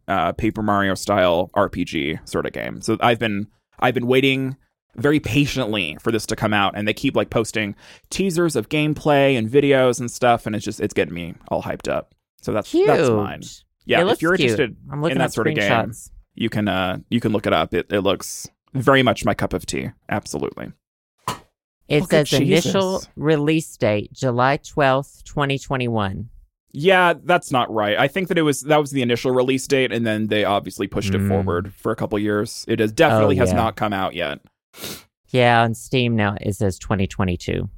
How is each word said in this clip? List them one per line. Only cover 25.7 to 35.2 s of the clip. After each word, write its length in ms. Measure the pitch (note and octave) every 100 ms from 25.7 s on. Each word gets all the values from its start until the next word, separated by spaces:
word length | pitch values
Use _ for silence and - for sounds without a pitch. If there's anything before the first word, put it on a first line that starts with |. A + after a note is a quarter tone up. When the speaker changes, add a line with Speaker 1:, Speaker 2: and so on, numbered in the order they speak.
| C3+ A#2+ A2+ G2 F#2 A#2 - _ _ _
Speaker 1:
Yeah, 400 | - E3+ F#3 F3+ D#3
that's 280 | - F3 -
not 200 | C3 A#2
right. 280 | G#2+ G#2 G#2
I 100 | C#3
think 200 | F#3+ F3+
that 100 | E3+
it 40 |
was, 200 | D#3 C3+
that 160 | C3+ D3+
was 140 | C#3+
the 100 | C#3
initial 280 | A#2+ A#2+ C3
release 340 | B2+ B2+ C3 -
date, 260 | C3+ B2+
and 140 | A#2 A#2
then 220 | G#2+ G#2+
they 160 | G#2+
obviously 420 | F#2+ G2+ F#2+ - G#2
pushed 280 | G#2+ G#2
it 60 | G2
Speaker 2:
Mm. 80 | G2
Speaker 1:
forward 460 | G2 F#2+ F2 G2
for 180 | - A2
a 40 | A2
couple 220 | G#2+ G#2
years. 460 | G#2 G#2 A2+ - -
It 140 | A2+
is, 120 | G#2+
definitely 440 | A2 D#3+ A2 G#2+ F#2+
Speaker 2:
Oh, 40 |
Speaker 1:
has 100 | F#2+
Speaker 2:
yeah. 60 | G#2
Speaker 1:
not 200 | A2+ -
come 160 | G#2+
out 220 | G2 F#2
yet. 240 | E2+ D#2 D2 _ _ _ - - - _ _